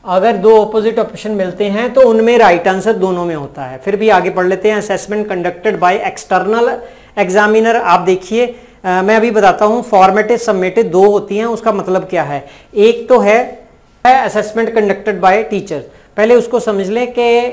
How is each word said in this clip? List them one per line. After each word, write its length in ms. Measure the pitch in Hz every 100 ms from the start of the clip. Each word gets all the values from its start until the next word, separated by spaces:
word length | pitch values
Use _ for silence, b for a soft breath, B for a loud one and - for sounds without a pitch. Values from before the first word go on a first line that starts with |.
अगर 320 | 196 185 214 208
दो 280 | 208 220
opposite 340 | 214 220 214 208
option 320 | 214 - 214
मिलते 340 | 208 185 185
हैं 280 | 208 202 247
तो 80 | 254
उनमें 380 | 247 220 226 240
right 300 | 208 175 190
answer 240 | 190 214
दोनों 320 | 202 190 180
में 100 | 175
होता 280 | 160 139 -
है। 160 | 131 131
फिर 180 | 196 196
भी 120 | 220
आगे 220 | 185 175
पढ़ 160 | 185 180
लेते 240 | 185 214
हैं। 120 | 208
Assessment 460 | 208 190 - 208 208
conducted 520 | 185 175 175 220 170
by 180 | - -
external 720 | 190 - - 185 180 226 240 - B B B -
examiner, 580 | 185 190 208 220 226 233
आप 240 | - 170
देखिए, 460 | 175 185 - 226 240
अ, 80 | B B B
मैं 320 | 190 185 190 220
अभी 140 | 226
बताता 340 | 208 196 175
हूँ, 180 | 214 240
फॉर्मेटिव, 540 | - 202 190 202 208 233
समेटिव 480 | 226 190 185 185
दो 260 | 196 175 202
होती 260 | 202 202 202
हैं, 100 | 233
उसका 260 | 226 226
मतलब 300 | 202 170 185
क्या 200 | 185 175
है? 240 | 147 143 B B B
एक 340 | 208 214 233 233
तो 100 | 247
है, 440 | 202 226 269 - - _ _ _ 247
है 240 | 262 220
assessment 360 | 214 214 226 226
conducted 540 | 226 208 190 - 190
by 240 | 190 202
teacher, 360 | 220 196 - 147 - b b -
पहले 180 | 220
उसको 260 | 240 233 240
समझ 280 | - 196 190
लें 240 | 226 247 240
कि 300 | 240 240 247